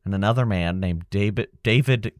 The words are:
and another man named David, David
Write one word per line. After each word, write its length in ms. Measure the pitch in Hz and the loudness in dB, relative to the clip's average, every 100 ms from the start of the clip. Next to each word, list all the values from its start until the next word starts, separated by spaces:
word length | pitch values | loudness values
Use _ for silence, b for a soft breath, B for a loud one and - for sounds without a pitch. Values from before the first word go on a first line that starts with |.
| 95 | -6
and 100 | 98 | 0
another 300 | 101 123 120 | 0 2 0
man 340 | 95 85 92 | 0 0 -2
named 280 | 92 85 - | -2 -4 -4
David, 400 | 98 104 104 - _ | -2 -2 -2 -6 _
David 500 | 117 120 135 123 104 | 2 2 2 0 -2